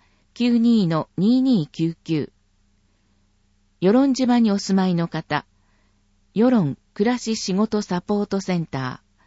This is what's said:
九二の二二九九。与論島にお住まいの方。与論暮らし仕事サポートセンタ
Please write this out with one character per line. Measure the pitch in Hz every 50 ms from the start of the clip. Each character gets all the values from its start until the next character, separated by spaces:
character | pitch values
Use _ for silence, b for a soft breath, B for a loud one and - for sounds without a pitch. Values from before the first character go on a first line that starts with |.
| _ _ _ _ _ _ -
九 | - 240 247 240
二 | 233 226 240 233 220 190
の | 160 165 156 - - _
二 | - 185 220 254 262
二 | 262 269 247 185 147
九 | - - - 165 165 165 - _
九。 | - 160 147 120 - _ _ _ _ _ _ _ _ _ _ _ _ _ _ _ _ _ _ _ _ _ _ _ _ _ _ _ _ _ _
与 | 170 190
論 | 220 254 277 277 247
島 | - 254 233 240 240
に | 226 208
お | 196 202
住 | - - 190
ま | 196 185
い | 185 175
の | 170 170
方。 | - - 160 - - 151 147 - _ _ _ _ _ _ _ _ _ _ _ _ _ _ _ _ _ -
与 | 190 233 254
論 | 254 220 160 139 - - _ _ _
暮 | - 208 240
ら | 247
し | 233 - 226 220
仕 | - - 202 180
事 | 196 220 - 214 208
サ | 202 - 185 180
ポ | - - 208 202
ー | 202
ト | - 196 196
セ | - - 180
ン | 170 160
タ | - - 135 131 127 123 - _ _ _ _ _